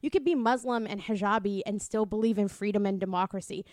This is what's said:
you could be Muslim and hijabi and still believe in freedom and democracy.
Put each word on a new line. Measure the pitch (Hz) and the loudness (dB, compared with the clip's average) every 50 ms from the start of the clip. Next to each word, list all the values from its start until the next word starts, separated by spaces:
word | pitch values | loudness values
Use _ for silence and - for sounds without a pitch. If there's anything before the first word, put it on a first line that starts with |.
you | - 311 | -4 0
could | - 370 269 | 0 2 2
be | 339 339 | 2 2
Muslim | 262 226 226 254 247 247 254 240 233 220 | 4 4 2 2 2 0 -2 -2 -2 -2
and | - 202 202 | -2 -6 -6
hijabi | - - 220 190 202 202 214 226 190 202 202 190 - | -4 -2 -2 0 2 2 2 2 2 0 -2 -2 -4
and | - 208 196 | -4 -4 -6
still | - - - 220 220 | -6 -4 -2 -2 0
believe | 185 214 214 220 226 214 208 | 0 0 0 2 2 4 2
in | 202 190 | 2 0
freedom | - - 202 208 196 208 202 | 0 -2 -2 0 2 2 2
and | 196 196 185 | 2 0 0
democracy. | 190 190 185 180 190 - - 190 - - - 185 - - | -2 -2 0 0 0 -2 -2 -6 -8 -8 -8 -10 -10 -12